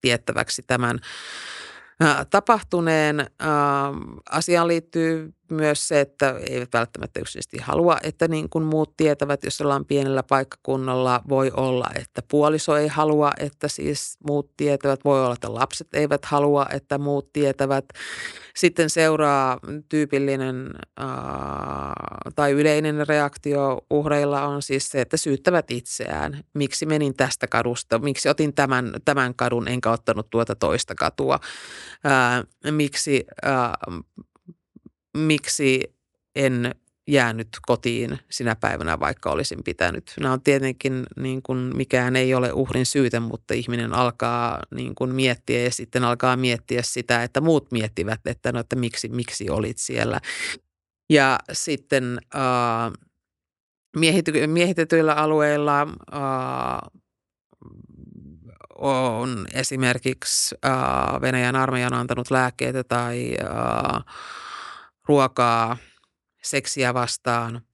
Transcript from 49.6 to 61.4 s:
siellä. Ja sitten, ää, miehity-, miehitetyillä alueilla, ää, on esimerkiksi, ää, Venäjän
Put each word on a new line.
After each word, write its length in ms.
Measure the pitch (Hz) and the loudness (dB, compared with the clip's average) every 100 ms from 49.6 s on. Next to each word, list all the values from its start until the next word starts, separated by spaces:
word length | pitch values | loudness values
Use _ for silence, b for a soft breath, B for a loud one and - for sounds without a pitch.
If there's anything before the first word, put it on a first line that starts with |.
| 117 117 | -2 -6
siellä. 420 | - 120 113 107 B B B B _ _ _ _ _ | -6 -2 -2 -2 B B B B _ _ _ _ _
Ja 300 | 151 135 127 - | 6 6 2 -2
sitten, 680 | - - 143 _ 135 127 123 - | -8 -4 -6 _ 0 0 -6 -8
ää, 580 | 143 131 123 120 113 117 - _ _ _ _ _ _ _ _ _ 143 | -4 0 0 0 0 -4 -6 _ _ _ _ _ _ _ _ _ 2
miehity-, 500 | 160 175 165 151 151 | 4 4 2 0 2
miehitetyillä 640 | 165 175 175 160 165 156 | 2 2 2 2 4 4
alueilla, 760 | 151 156 156 147 147 147 143 147 151 - | 2 2 2 2 2 2 2 0 -6 -12
ää, 680 | 147 139 131 127 131 - - - - _ _ _ _ _ _ - - - - - - 69 80 85 - - - | -6 -4 -4 -4 -6 -4 -6 -8 -18 _ _ _ _ _ _ -20 -20 -20 -20 -20 -20 -20 -20 -20 -20 -20 -6
on 680 | 135 131 131 113 123 117 95 | 0 2 0 0 -2 -4 -6
esimerkiksi, 1040 | 127 131 135 127 123 127 127 - - - - | -4 -4 2 2 2 -2 -4 -2 -2 -2 -2
ää, 540 | 135 131 131 131 131 131 | 0 0 0 0 0 0
Venäjän 340 | 131 127 | 0 0